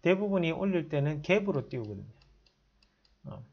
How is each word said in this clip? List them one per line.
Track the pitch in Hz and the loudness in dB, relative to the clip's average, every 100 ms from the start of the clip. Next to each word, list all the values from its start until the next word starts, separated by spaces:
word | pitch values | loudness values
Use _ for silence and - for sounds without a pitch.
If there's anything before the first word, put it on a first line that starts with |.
대부분이 | 165 185 208 196 165 | 2 2 2 2 2
올릴 | 160 196 180 151 | 0 0 0 0
때는 | 147 147 151 | 0 0 0
갭으로 | 151 196 202 147 120 | 2 2 2 -2 -2
띄우거든요. | 131 107 98 101 - - _ _ _ _ _ _ _ _ _ | -6 -6 -10 -12 -20 -20 _ _ _ _ _ _ _ _ _
어, | - - - | -16 -14 -16